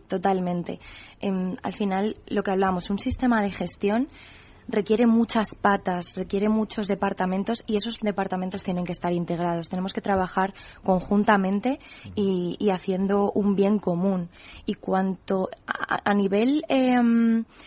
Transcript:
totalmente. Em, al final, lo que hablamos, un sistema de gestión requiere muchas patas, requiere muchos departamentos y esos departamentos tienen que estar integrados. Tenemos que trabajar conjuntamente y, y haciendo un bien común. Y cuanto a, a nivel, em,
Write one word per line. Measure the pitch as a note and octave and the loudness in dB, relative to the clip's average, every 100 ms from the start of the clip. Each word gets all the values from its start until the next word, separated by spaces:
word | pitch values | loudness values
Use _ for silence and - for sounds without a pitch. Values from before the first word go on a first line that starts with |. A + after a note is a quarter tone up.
| - | -6
totalmente. | F#3+ G3 F#3+ F3+ F3 E3+ - - - - - | -2 0 0 0 -4 -6 -10 -14 -20 -20 -8
Em, | G3+ F#3+ F#3 F#3 | -4 -2 -4 -4
al | G3+ | -8
final, | F#3 G3+ F#3+ G#3 - - | -4 -2 0 -2 -4 -4
lo | G#3 | -4
que | G3 | 0
hablamos, | F#3+ F#3+ F3+ - | 0 2 0 -2
un | G3+ | -4
sistema | C4 B3 B3+ A3+ | -2 0 2 2
de | G3+ | 0
gestión | F#3 F3 - G3+ A3 D4 - - - - - - | -2 -8 -2 0 0 -2 -6 -20 -20 -20 -20 -4
requiere | A3+ G3 G#3+ A#3+ | -4 0 4 6
muchas | A3+ A3+ A#3 G3+ - | 4 4 2 -2 0
patas, | G#3 G3+ - F3+ E3+ - | 0 2 0 -4 -4 -8
requiere | F3 G3 G#3 | -4 0 2
muchos | A3 G#3+ - G3 | 2 0 -4 -2
departamentos | F#3+ G3 G3 F#3 F#3+ G3 A#3 - | 0 0 0 -2 0 -2 -4 -2
y | G#3 | -2
esos | A3+ A3+ | -2 -4
departamentos | G#3 G3+ F#3+ F#3 F#3 F#3+ | -4 -2 -2 -2 -4 -6
tienen | - F3+ F3+ | -4 -4 -2
que | |
estar | F3 F3 | -4 -2
integrados. | F3 E3+ E3+ F3 E3+ E3+ | -2 -2 -2 -2 -2 -4
Tenemos | F#3 F#3 | -4 -4
que | - | -4
trabajar | - G3 F#3 - F#3+ - - - - | -2 0 0 0 -2 -4 -20 -10 0
conjuntamente | F#3 - G3+ G#3 G3+ F#3+ G3+ B3 C#4+ - - G#3 - | 0 2 2 4 4 4 0 -2 -4 -8 -20 -10 -2
y, | G3 F#3 F3 - | 0 0 -2 0
y | G#3 | 0
haciendo | F#3 - F#3 G3 G3+ G3+ | 0 -2 -2 2 2 2
un | - G3+ F#3+ | 2 2 4
bien | G3 G#3 | 4 4
común. | - E3+ F#3+ F#3+ F3 - - - - | 2 0 0 0 -4 -12 -20 -12 -8
Y | G#3 | -6
cuanto | - F#3+ F#3+ F#3 - F#3+ F#3 - - | -2 0 0 -2 -2 -2 -2 -6 -6
a, | - - - - | -6 -2 -2 2
a | |
nivel, | G3+ G3 G3 A#3 D4 - | 2 2 2 2 2 0
em, | C4+ B3+ B3 A#3 A#3 A#3 A3+ A3+ - | 2 4 4 4 4 4 2 -2 -12